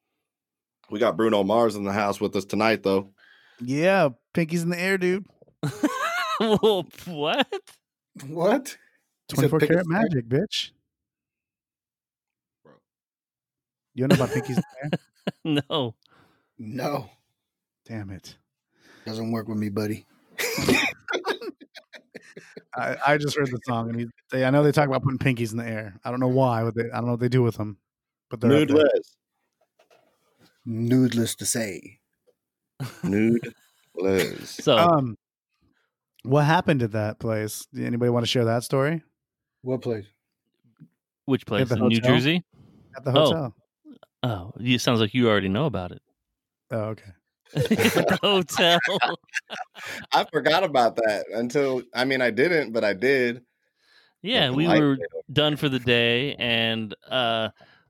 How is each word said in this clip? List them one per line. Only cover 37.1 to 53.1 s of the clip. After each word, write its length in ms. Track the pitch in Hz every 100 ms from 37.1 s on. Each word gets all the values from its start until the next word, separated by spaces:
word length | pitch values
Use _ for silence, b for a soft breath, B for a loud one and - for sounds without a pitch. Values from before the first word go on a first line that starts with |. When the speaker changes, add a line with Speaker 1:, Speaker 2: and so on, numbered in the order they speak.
| 107
Speaker 2:
place? 480 | 117 110 107 - -
Do 100 | 123 123
anybody 240 | 120 123
wanna 180 | 120 117
share 180 | 131 117
that 180 | 120
story? 380 | 117 139 139 165 - _ _ _ _ _
Speaker 4:
What 200 | 127 127
place? 240 | 127 110 101 _ _ _ _ _ _ _ - _ _ _ -
Speaker 3:
Which 200 | 127 -
place? 180 | 110
Speaker 2:
At 60 | 123
the 60 | 113
Speaker 3:
In 40 | -
New 60 | 113
Speaker 2:
hotel? 160 | 123 127
Speaker 3:
Jersey? 280 | 139 175 - _ - _ _ 131
Speaker 2:
At 80 |
the 80 | 131
Speaker 3:
Oh. 140 | 131 151
Speaker 2:
hotel. 300 | 165 131 - _ _ 302 247 - -
Speaker 3:
Oh, 300 | 123 101 95 -
it 220 | 120 123
sounds 180 | - 117
like 140 | 110
you 160 | 127 117
already 180 | 104 95
know 160 | 101 156
about 260 | 98 90
it. 80 | 92 _ _ _ _ _ _ -
Speaker 2:
Oh, 80 | 120 107
okay. 220 | 110 101 - _
Speaker 3:
<laughs> 240 | _ _ 151
At 140 | 127
the 500 | 226 226 175 175 190
hotel. 580 | 202 196 180 - 170 170 170
Speaker 1:
<laughs> 1200 | 190 127 170 _ - - - - - - - -
I 120 | 151 208
forgot 320 | 151 139 165
about 340 | 185 139 117 -
that 280 | 110 101 82
until, 480 | 104 120 147 139 127 - 117
I 80 | 131
mean, 160 | 131
I 80 | 123
didn't, 440 | 110 160 165 117
but 100 | 113
I 100 | 107
did. 480 | 95 127